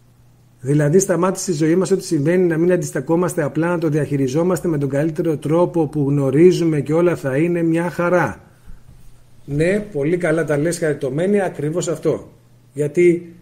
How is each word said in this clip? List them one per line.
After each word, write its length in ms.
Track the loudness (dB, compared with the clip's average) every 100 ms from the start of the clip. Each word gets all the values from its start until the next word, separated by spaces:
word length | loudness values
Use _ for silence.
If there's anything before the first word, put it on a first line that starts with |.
| _ _ _ _ _ _
Δηλαδή, 380 | -2 2 4 4
σταμάτησε 520 | 2 0 0 -2 -4
η 20 |
ζωή 220 | 0 2 2
μας, 160 | 2
ό,τι 120 | 0
συμβαίνει, 420 | 0 -2 2 2 2
να 120 | 2
μην 140 | 2
αντιστακόμαστε, 720 | 0 -2 -6 -2 0 0 -2
απλά 240 | -2 -2 -2
να 100 | 0
το 120 | 0
διαχειριζόμαστε 800 | -2 -2 -2 -2 0 0 0 -2
με 100 | -2
τον 120 | -2
καλύτερο 480 | -2 -2 -2 -2 -2
τρόπο 500 | 0 0 2 0 -2
που 180 | 0 0
γνωρίζουμε 720 | 2 2 6 6 6 0 0
και 120 | 0
όλα 220 | 0 2 0
θα 220 | -2 0
είναι 260 | 0 0
μια 260 | 0 0 -2
χαρά. 520 | -2 0 2 0 -4 -16 -20 -20 -20 -20 -20 -20 -20 -20 -20 -8
Ναι, 340 | -2 0 0 -2
πολύ 260 | -4 -2 0
καλά 280 | 0 0 0
τα 120 | 0
λες, 200 | 0 -2
Χαριτωμένη, 640 | -2 -2 -4 -2 0 0
ακριβώς 460 | 0 -4 -4 -4 -4
αυτό. 440 | -2 -2 -2 -6 -20 _ -20 _
Γιατί 600 | -6 -4 2 2 2 -4 -20